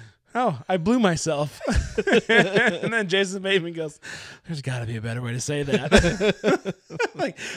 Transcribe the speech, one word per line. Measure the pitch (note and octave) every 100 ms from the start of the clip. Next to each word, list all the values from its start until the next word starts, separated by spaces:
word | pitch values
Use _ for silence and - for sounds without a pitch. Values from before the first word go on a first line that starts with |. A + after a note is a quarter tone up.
| - _ _
"Oh, | A#3 B3 B2+ -
I | F#3
blew | E3 B3+
myself." | G3+ E3 D#3+ C#3+ D3 - -
<laughs> | - - - F#4+ A#3 -
And | A#3 G3 G3+ A#3+ F3 -
then | A3+ G3
Jason | F#3+ G3 G3
Bateman | F#3+ G3 E3+
goes, | E3 D#3 - - - - - -
"There's | D#3
gotta | C3+ B2 A#2
be | A#2
a |
better | A2+ A#2
way | A#2+
to | A#2+
say | C3 D3
that." | C#3+ D3 D3 F#3 F3 F#3+ G#3 - G#3+ F4+ F#3+ -
<laughs> | - - A4+
Like, | - - - -